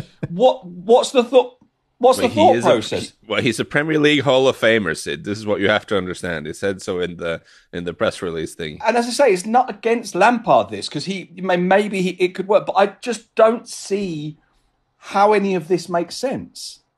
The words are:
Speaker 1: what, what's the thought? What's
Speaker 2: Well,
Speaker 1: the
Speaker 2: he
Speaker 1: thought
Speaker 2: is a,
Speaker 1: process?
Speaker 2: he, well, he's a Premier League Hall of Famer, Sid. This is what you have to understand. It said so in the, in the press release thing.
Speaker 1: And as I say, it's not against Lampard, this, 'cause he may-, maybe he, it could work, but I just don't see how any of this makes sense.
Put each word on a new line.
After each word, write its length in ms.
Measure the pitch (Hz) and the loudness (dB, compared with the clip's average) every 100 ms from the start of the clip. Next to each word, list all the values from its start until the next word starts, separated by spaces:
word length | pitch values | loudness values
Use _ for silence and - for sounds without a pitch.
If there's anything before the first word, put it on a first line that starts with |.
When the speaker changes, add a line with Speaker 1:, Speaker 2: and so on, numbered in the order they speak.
| - - - | -12 -10 -8
Speaker 1:
what, 380 | 175 254 - 180 | 2 2 2 -8
what's 460 | 180 185 240 254 | -6 2 4 4
the 100 | 262 | 0
thought? 360 | 233 262 247 _ _ _ _ - | 2 2 2 _ _ _ _ 0
What's 200 | 240 - | 2 4
Speaker 2:
Well, 80 | 254 | 2
Speaker 1:
the 80 | |
Speaker 2:
he 60 | - | 4
Speaker 1:
thought 160 | 339 120 | 4 4
Speaker 2:
is 80 | |
a, 40 | 160 | 2
Speaker 1:
process? 420 | 123 107 92 - | 2 0 -6 -8
Speaker 2:
he, 180 | _ 110 | _ -6
well, 120 | 107 | -2
he's 200 | 123 110 | -2 -2
a 40 | |
Premier 360 | - 147 160 156 | -4 -2 0 2
League 220 | 147 147 | 2 2
Hall 260 | 131 131 131 | 2 4 4
of 80 | - | 2
Famer, 400 | 113 113 87 76 | 2 2 0 -4
Sid. 260 | - 76 | -6 -8
This 160 | 98 104 | -6 -6
is 80 | 104 | -4
what 140 | 95 | 0
you 80 | 101 | 2
have 180 | 104 - | 0 0
to 100 | 101 | -4
understand. 520 | 90 85 90 80 76 | -4 -8 -8 -8 -8
It 80 | 87 | -6
said 260 | 98 92 | -6 -6
so 160 | - 90 | -6 -4
in 200 | 90 85 | -6 -6
the, 220 | 85 80 _ _ _ | -6 -8 _ _ _
in 120 | 87 | -10
the 100 | 87 | -8
press 260 | 82 104 - | -4 -4 -2
release 360 | 90 82 80 - | -6 -6 -8 -10
thing. 240 | 80 76 | -12 -6
Speaker 1:
And 120 | 226 233 | -2 0
as 100 | 240 | 0
I 40 | |
say, 220 | 233 277 | 2 2
it's 140 | 185 208 | 2 2
not 240 | 240 254 | 0 0
against 460 | 208 226 233 226 175 | -2 -2 -2 -2 2
Lampard, 540 | 214 247 175 127 98 | 2 2 2 2 2
this, 180 | 98 - | -6 -8
'cause 160 | - | -8
he 260 | 165 196 - - | -8 -8 -10 -8
may-, 200 | 185 180 | -2 0
maybe 460 | 180 196 208 190 | 2 2 2 -2
he, 80 | 185 180 | -4 -2
it 160 | 180 | -4
could 140 | 185 190 | -2 0
work, 180 | 202 151 | 0 2
but 80 | 185 | 0
I 100 | 202 - | 0 -2
just 320 | 247 214 _ - | -8 -8 _ 2
don't 320 | 220 233 - | 2 2 -6
see 680 | - - 196 196 156 151 156 _ _ _ _ _ _ | -14 -6 -6 -4 -6 -10 -12 _ _ _ _ _ _
how 360 | - 196 208 | -4 2 4
any 220 | 208 196 | 4 2
of 140 | 185 160 | -2 0
this 200 | 180 185 | -2 0
makes 280 | 175 175 - | -4 -4 -6
sense. 640 | 262 147 85 - - - _ | -6 -6 -10 -16 -18 -18 _